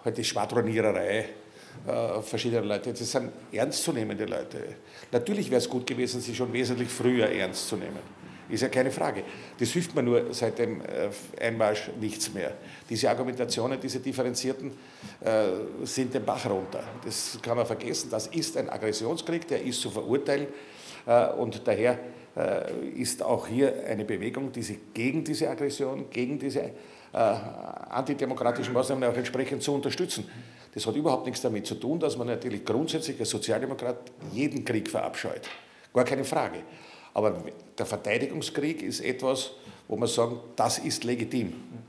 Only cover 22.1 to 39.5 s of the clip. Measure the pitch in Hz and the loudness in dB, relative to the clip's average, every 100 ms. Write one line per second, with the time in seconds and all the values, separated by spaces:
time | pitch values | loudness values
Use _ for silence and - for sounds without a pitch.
22.1 | - - - 82 98 - - 69 - 123 | -14 -12 -2 0 2 0 -4 -4 -2 -2
23.1 | - - 120 - 117 135 - - 107 104 | 0 2 2 2 4 4 4 -2 -2 -2
24.1 | 101 107 131 135 120 101 95 - - 120 | -2 -2 -4 -4 -4 -6 -6 -8 0 0
25.1 | 156 147 151 156 135 143 139 139 139 139 | 2 0 0 0 0 -2 0 -2 -2 -4
26.1 | - 123 143 135 123 - - - - - | -2 0 0 0 -2 -2 -6 -16 -20 -6
27.1 | - 113 110 120 - - - - 120 135 | 4 4 4 -2 -10 -10 -10 -6 -4 -2
28.1 | 139 131 131 120 120 113 123 131 135 127 | 0 0 2 2 2 0 0 2 2 2
29.1 | 120 123 127 131 139 - 143 139 - 180 | 2 0 -2 -2 -2 0 2 0 0 0
30.1 | - - - - - - - 110 110 156 | -2 -6 -12 -16 -20 -12 -4 0 2 4
31.1 | 127 - 117 123 107 104 - 117 165 156 | 4 0 -2 0 0 -2 -4 -2 2 0
32.1 | 123 120 110 127 104 - 117 165 160 - | 0 -2 -2 -2 -4 0 2 2 0 -2
33.1 | 131 110 - - 113 127 131 123 123 - | -2 0 0 2 0 0 -2 -2 -4 -8
34.1 | - 78 95 147 - - 110 - - - | -14 -8 0 0 0 0 0 0 -2 -2
35.1 | - - - - - - - - 123 123 | -4 -6 -6 -8 -14 -16 -20 0 2 4
36.1 | 135 135 156 113 87 82 - - - - | 2 2 0 0 -4 -10 -16 -20 -20 -4
37.1 | - 107 87 80 - - - - 107 104 | 2 2 2 -6 -12 -18 -6 -4 -2 0
38.1 | 117 135 151 - - 147 160 95 120 - | 2 2 -2 -2 -2 -2 -2 -4 -2 -2
39.1 | 127 131 135 - | 0 0 0 -2